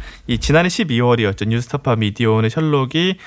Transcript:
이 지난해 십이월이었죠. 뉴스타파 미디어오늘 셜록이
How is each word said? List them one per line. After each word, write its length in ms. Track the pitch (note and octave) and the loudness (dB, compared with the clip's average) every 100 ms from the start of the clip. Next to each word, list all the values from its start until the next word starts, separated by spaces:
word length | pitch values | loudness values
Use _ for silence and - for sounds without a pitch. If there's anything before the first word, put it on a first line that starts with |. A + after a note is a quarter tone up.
| - - - | -12 -14 -6
이 100 | A#2+ | -2
지난해 320 | - D#3 F#3 | 2 4 2
십이월이었죠. 760 | G#3 E3+ A#2 B2 A#2 G2+ G2 G#2+ | -2 -2 0 2 2 0 -2 -2
뉴스타파 500 | A2+ - C#3 - A2+ | -4 -4 -6 -2 0
미디어오늘 560 | G#2+ G2+ A2+ A2 A2 | -2 0 2 2 0
셜록이 640 | D#3+ D#3 D3 C3 D#3 F#3 F#3+ | 0 0 0 0 -2 -2 -4